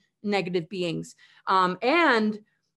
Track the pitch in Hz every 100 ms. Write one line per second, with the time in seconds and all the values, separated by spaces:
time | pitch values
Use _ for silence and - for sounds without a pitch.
0 | _ _ 208 202 180 180 160 190 175 165
1 | 165 - _ _ - 190 180 180 240 330
2 | 320 233 214 214 - _ _ _